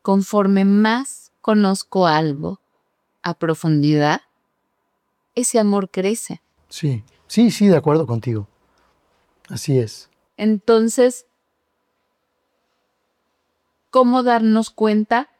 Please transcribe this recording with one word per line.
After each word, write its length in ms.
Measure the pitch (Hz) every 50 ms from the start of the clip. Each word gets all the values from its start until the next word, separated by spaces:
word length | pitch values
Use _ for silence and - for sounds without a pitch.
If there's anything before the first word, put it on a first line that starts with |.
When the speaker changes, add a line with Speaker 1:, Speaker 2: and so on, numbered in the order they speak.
Speaker 1:
Conforme 640 | _ - 196 196 196 - - 208 196 190 196 190 196
más 640 | 196 202 208 214 220 226 247 269 - - - - _ _ _
conozco 680 | - - 214 214 208 190 196 196 - _ - 190 180
algo 520 | 170 151 156 160 156 139 147 160 170 196 - _ _ _ _ _ _ _ _ _ _ _ _
a 140 | - 170 165
profundidad, 840 | _ 170 165 160 - - 165 156 147 143 151 151 151 147 147 165 - _ _ _ _ _ _ _ _ _ _ _ _ _ _ _ _ _ _ _ _ _ _ _
ese 240 | 240 247 - - 233
amor 300 | 214 208 202 202 190 180
crece. 520 | - 190 185 196 226 - - - - - _ _ _ _ _ _
Speaker 2:
Sí, 340 | - - - 147 127 110 - _ _ _ _
sí, 240 | _ - 214 240 226
sí, 160 | - - 208
de 100 | 202 180
acuerdo 280 | 147 147 156 147 160 160
contigo. 400 | 120 117 113 - 123 113 107 101 _ _ _ _ _ _ _ _ _ _ _ _ _ _ _ _ _ _ _ _ _
Así 280 | - - - - 139 127
es. 300 | 117 107 - - - _ _ _ _ _ _
Speaker 1:
Entonces, 880 | - 208 214 220 202 _ - 226 220 226 226 - - 247 254 247 - _ _ _ _ _ _ _ _ _ _ _ _ _ _ _ _ _ _ _ _ _ _ _ _ _ _ _ _ _ _ _ _ _ _ _ _ _ _ _ _ _ _ _ _ _ _ _ _ _ _ _ _ _ _
¿cómo 340 | - 262 254 240 247 262 247
darnos 460 | 247 240 233 220 220 214 220 220 -
cuenta? 600 | _ - 214 214 208 214 214 _ 233 240 294 _ _